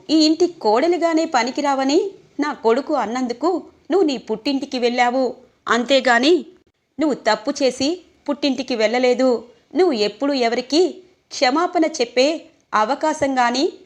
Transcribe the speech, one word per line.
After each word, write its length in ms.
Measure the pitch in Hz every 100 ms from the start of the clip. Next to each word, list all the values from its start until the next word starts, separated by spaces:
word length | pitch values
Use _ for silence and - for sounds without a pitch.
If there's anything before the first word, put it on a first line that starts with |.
| -
ఈ 60 | 311
ఇంటి 300 | 311 320 349
కోడలిగానే 800 | - 214 220 330 349 330 320
పనికిరావని 840 | 320 269 233 262 285 269 269 311 403 - _ -
నా 120 | 294
కొడుకు 420 | 240 220 240 -
అన్నందుకు 720 | 294 208 247 254 233 320 349 - _ -
నువ్వు 160 | 349 311
నీ 100 | 247
పుట్టింటికి 600 | - 214 285 277 269 254
వెళ్ళావు. 580 | 240 247 247 254 247 262 - _ -
అంతేగాని 800 | 226 233 269 254 233 269 349 226 - _ _ _ -
నువ్వు 140 | 302
తప్పు 360 | 254 220 214 - 294
చేసి 380 | 262 254 269 359 - _ -
పుట్టింటికి 460 | 285 285 254 262
వెళ్ళలేదు. 720 | 214 214 240 254 247 262 226 - _ _ 285
నువ్వు 160 | 370
ఎప్పుడు 400 | 233 208 208 285
ఎవరికి 580 | 277 233 240 247 294 349 - - _ _
క్షమాపణ 540 | - 254 302 349 349
చెప్పే 600 | 320 320 240 247 277 330 - _ _
అవకాశం 640 | 208 214 285 311 311 277 254
గాని 340 | 240 247 349 -